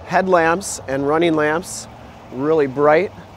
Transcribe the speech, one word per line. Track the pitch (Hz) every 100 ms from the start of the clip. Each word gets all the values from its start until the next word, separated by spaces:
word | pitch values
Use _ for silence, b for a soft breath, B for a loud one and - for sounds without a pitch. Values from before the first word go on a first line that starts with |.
| -
headlamps | 180 185 180 165 175 196 - -
and | 135 143
running | 156 170
lamps, | 156 151 160 180 - - - - - -
really | 123 147 160 143
bright. | 127 147 156 208 - -